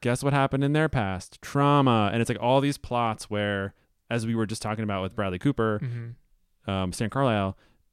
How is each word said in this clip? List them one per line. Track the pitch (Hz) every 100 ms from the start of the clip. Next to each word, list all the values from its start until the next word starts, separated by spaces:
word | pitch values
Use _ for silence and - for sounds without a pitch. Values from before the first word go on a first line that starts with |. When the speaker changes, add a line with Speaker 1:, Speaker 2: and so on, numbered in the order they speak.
Speaker 1:
Guess | 120 123
what | 139
happened | 139 135 135
in | 139
their | 151 160
past? | 135 98 92 - -
Trauma." | - 139 143 143 135 113 101
And | 117
it's | 117
like | 110
all | 120 135
these | 143 139
plots | - 120 117 107 -
where, | 104 104 98 98 - _ _ -
as | 117 113
we |
were | 113 104
just | 110
talking | 107 107
about | 107 98
with | 92
Bradley | - 98 90
Cooper, | 143 135 110 104
Speaker 2:
Mm-hmm. | 127 120 117 117 _ _ _ _ -
Speaker 1:
um, | 95 92
Stan | - 110
Carlisle, | 135 135 107 95 - _ _ _